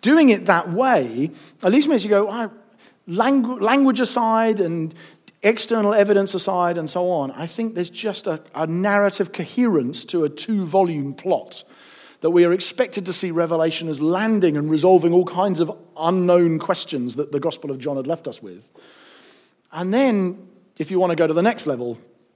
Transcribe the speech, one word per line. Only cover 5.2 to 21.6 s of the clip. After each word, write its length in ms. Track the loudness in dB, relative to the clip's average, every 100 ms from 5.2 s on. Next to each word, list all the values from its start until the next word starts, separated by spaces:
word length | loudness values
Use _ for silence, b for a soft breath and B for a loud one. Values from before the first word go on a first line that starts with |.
| B _
external 520 | 0 0 -2 0 2
evidence 400 | 2 4 4 2
aside 420 | -2 -2 -2 0 -2
and 140 | -4
so 180 | -4 -2
on, 200 | -2 -4
I 160 | -6 -10
think 280 | -6 -6
there's 160 | -4 -8
just 360 | -6 -8 -6 -6
a, 140 | -8 -8
a 120 | -6 -4
narrative 680 | 0 0 2 2 0 -6
coherence 720 | -4 -8 0 2 2 0 -6 -6
to 180 | -2
a 40 | -2
two-volume 880 | -4 -4 -2 0 2 2 0 -6
plot 480 | -8 -4 -4 -4 -16 -16 B B B B B
that 100 | 0
we 140 | 4
are 80 | 4
expected 540 | 4 -2 -2 -2 -2 -6
to 60 |
see 180 | -4 -4
Revelation 580 | -2 -2 0 0 -2 -6
as 140 | -2
landing 540 | 0 0 0 2 2 2
and 120 | 0
resolving 460 | 2 6 6 6
all 100 | 2
kinds 360 | 2 0 -2 0
of 100 | -2 -4 -16 -6
unknown 600 | -2 0 4 4 4 0
questions 560 | -2 -4 -4 -6 -6 -6
that 140 | -4
the 100 | -4
Gospel 300 | -4 -6 -10
of 80 | -8
John 180 | -6 -6
had 120 | -4
left 180 | -6 -6
us 160 | -14
with." 260 | -16 -20 -20 _ b b b b b b b b _
And 240 | -8 -2
then, 540 | 2 2 2 -2 -6 -16 _ _ _
if 140 | -4
you 80 | 0
want 120 | 0
to 60 | 2
go 120 | 2
to 40 |
the 100 | 2
next 260 | 2 0